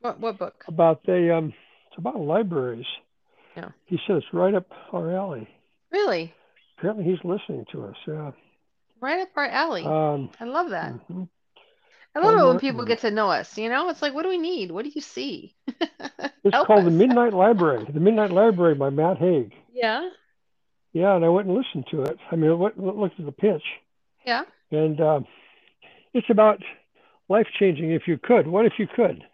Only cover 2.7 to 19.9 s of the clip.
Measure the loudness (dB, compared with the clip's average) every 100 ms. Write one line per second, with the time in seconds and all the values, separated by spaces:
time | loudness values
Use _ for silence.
2.7 | -8 -12 -14 _ _ _ _ _ -18 -18
3.7 | -20 _ -8 -2 -4 -2 -2 0 0 -4
4.7 | -20 -12 -8 -6 -6 -6 -10 -16 _ _
5.7 | _ _ -2 0 -2 -6 _ _ _ _
6.7 | _ -6 -4 -2 -2 -4 -6 -6 -12 -10
7.7 | -14 -14 -14 -12 -10 -12 -14 _ _ _
8.7 | _ _ _ -6 -6 -6 -6 -4 -2 -2
9.7 | -4 -2 0 0 -2 -8 _ -8 -6 -4
10.7 | -6 -8 -12 _ -12 -12 _ _ _ _
11.7 | _ _ _ _ 0 4 6 6 4 -2
12.7 | -4 -4 -2 -2 0 0 -2 -4 -8 -4
13.7 | -2 -4 -4 -6 -4 -4 -4 -4 -6 -6
14.7 | -8 -10 -12 -14 -12 -10 -12 -16 _ -16
15.7 | -8 -10 _ -18 -12 -12 _ 2 2 6
16.7 | 6 6 4 4 4 2 4 4 6 2
17.7 | 0 -4 2 2 4 2 4 4 6 2
18.7 | 4 0 0 0 2 2 2 -2 -10 _
19.7 | -4 -2